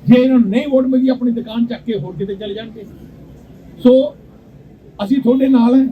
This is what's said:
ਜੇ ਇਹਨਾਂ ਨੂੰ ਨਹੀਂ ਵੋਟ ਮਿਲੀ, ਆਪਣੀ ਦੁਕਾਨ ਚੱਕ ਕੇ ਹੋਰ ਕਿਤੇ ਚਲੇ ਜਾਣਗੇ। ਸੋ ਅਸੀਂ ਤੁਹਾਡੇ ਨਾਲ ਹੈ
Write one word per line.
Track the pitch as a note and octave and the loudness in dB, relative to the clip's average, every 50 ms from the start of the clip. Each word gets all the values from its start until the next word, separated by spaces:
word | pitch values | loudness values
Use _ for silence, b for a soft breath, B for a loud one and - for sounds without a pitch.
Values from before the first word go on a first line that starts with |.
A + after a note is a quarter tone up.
| - | 4
ਜੇ | - A#3+ | 6 4
ਇਹਨਾਂ | B3 B3+ C4 C4 B3 | 6 6 4 2 2
ਨੂੰ | A3+ F#3+ | 2 2
ਨਹੀਂ | G3 B3 D4+ D4 | 0 -2 -2 0
ਵੋਟ | C4+ C4 C4 | 0 0 0
ਮਿਲੀ, | C4 C4 B3+ C4 C4 | 2 0 0 0 0
ਆਪਣੀ | A#3+ - B3 B3 | -2 -2 -2 -4
ਦੁਕਾਨ | A#3 A#3 - A3 A3 A#3 A#3 | -4 -4 -8 -8 -4 -4 -4
ਚੱਕ | A#3 A#3 - - | -4 -4 -10 -8
ਕੇ | A#3 A3 G3 | -6 -6 -6
ਹੋਰ | - F3+ F3+ | -6 -10 -10
ਕਿਤੇ | D#3 G3 G3 G3+ | -10 -8 -8 -8
ਚਲੇ | F#3+ G#3+ G3+ G3 | -10 -10 -12 -12
ਜਾਣਗੇ। | A3 A3+ A3+ A3 A#3 G3+ - - - - - - - - - - - - - - - - - - - | -12 -14 -16 -18 -20 -20 -20 -20 -20 -20 -20 -20 -20 -20 -20 -20 -20 -20 -20 -20 -20 -20 -20 -20 -2
ਸੋ | - B3 B3+ C4 C#4+ D4 - - - - - - _ - - - - - - _ - - - - G#3 | 2 4 4 4 2 -2 -8 -16 -20 -20 -20 -20 _ -20 -20 -20 -20 -20 -20 _ -20 -20 -12 -12 -4
ਅਸੀਂ | G3 C4+ C#4 | -4 -4 -2
ਤੁਹਾਡੇ | - A#3 B3+ C4+ C4+ C4 | 0 0 0 2 2 2
ਨਾਲ | C4 A#3+ A#3 A#3+ B3+ | 2 2 4 4 4
ਹੈ | C4+ C4+ - | 2 2 0